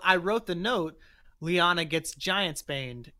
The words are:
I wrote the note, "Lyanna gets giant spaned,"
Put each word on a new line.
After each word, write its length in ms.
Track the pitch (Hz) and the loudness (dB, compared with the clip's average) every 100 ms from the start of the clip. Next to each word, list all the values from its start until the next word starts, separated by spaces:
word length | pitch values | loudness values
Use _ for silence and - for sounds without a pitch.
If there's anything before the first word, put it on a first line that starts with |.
I 120 | 185 185 | 2 2
wrote 300 | 185 226 208 | 2 -2 -2
the 80 | |
note, 440 | 170 214 226 160 - - - - - | -4 0 0 -2 -8 -20 -20 -20 -8
"Lyanna 460 | 160 180 175 170 160 | -2 4 4 4 0
gets 260 | 160 - | -2 -4
giant 440 | 135 190 196 180 147 | -6 -2 0 -2 -4
spaned," 520 | - 139 127 120 - | -6 -6 -6 -10 -16